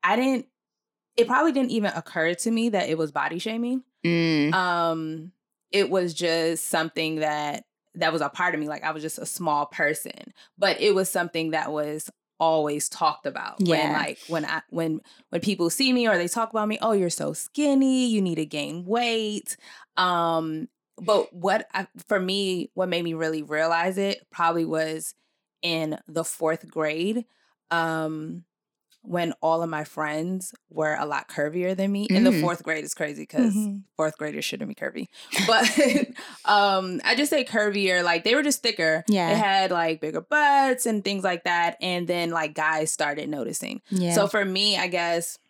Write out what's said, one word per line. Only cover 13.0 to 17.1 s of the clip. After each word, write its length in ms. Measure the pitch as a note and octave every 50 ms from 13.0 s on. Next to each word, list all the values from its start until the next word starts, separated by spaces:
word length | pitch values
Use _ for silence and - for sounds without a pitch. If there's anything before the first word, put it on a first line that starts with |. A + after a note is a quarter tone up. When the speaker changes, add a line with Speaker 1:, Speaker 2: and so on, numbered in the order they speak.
| E3+ D#3 C#3 - _
Speaker 1:
about. 360 | C#3+ C3+ - - - - -
When, 80 | G3+ E3+ E3 D3+
Speaker 2:
Yeah. 140 | D3+ D3 D3
Speaker 1:
like, 220 | D3+ D3 D3+ - - -
when 180 | - E3 D#3+ D3+
I, 180 | C#3 D#3 D#3+ - _
when, 300 | - E3 E3 D#3+ D#3 D#3 _ - - _ _ _
when 120 | - E3+
people 300 | E3+ G3+ G3 F3+ E3+ E3+
see 220 | - - C4 C4 B3+
me 160 | B3 A#3+ A3+
or 100 | G3+ F3
they 80 | F3 F3
talk 220 | - A#3 A3+ A3
about 160 | A3+ A3 G#3+
me, 100 | G#3+ G#3+ - -
"Oh, 100 | A3+ A3
you're 160 | G3+ F#3
so 240 | F3